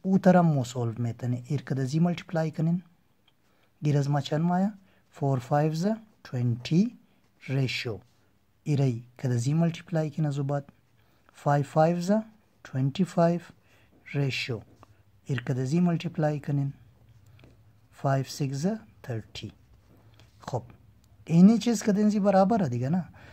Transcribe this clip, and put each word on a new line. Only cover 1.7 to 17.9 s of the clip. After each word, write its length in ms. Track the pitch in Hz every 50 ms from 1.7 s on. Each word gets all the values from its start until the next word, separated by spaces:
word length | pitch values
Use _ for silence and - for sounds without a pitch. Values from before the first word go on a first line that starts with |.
| 135
ده 100 | 131 135
زی 140 | 127 151 160
ملتیپلای 520 | 175 175 170 - - - 175 160 160 156
کنین. 320 | - - 156 165 175 185 - _ _ _ _ _ _ _ _ _ _ _ _ _ _ _ _ _ _ - 147
گیر 140 | 147 143
از 120 | 147 135 143
ما 120 | 147 139
چند 200 | - - 156 151
مایا؟ 300 | 170 175 175 185 196 214 - - _ _ _ _ _ _
فور 300 | _ - 143 139 135 127
فایوز 480 | 120 - 147 147 156 156 156 160 180 214 226 220 - _ _ _ _
ٹوئنٹی 760 | - 139 123 120 120 117 - - - 156 180 220 247 - - _ _ _ _ _ _ _ _ -
ریشو. 500 | - 131 139 131 113 - - - 120 101 92 - _ _ _ _ _ _ _ _ _ _ _ -
ایرهی 360 | 151 147 143 139 131 117 120 - - _
که 100 | - -
ده 100 | 123 123
زی 160 | 117 117 139 151
ملتیپلای 560 | 165 170 165 165 - - - 170 156 156 147 -
کنه 140 | 170 156 147
زو 140 | 139 143 139
بعد، 220 | 139 143 143 - - _ _ _ _ _ _ _ _ _ _ _ _ _
فایو 300 | - - 147 143 143 135 - -
فایو 260 | 156 156 170 175 175 175 190
زه 80 | 208 220 220 - - _ _ _ _ _ -
توئنتی 400 | - - 131 135 139 - 196 180 - -
فایو 300 | 175 170 170 175 170 - - - _ _ _ _ _ _ _ _ _ _ - -
ریشیو. 460 | 143 139 131 - - - - 117 98 - - - _ - _ - _ _ _ _ _ _
ایر 140 | - 135 120 -
که 80 | - 127
ده 120 | 127 131
زی 140 | 127 156 175
ملتیپلای 600 | 180 175 165 160 - 160 - 156 156 151 151 139
کنین، 340 | - 147 143 143 139 143 - - - - _ _ - _ _ - _ - - - - - - _ _ _ _ _ _ _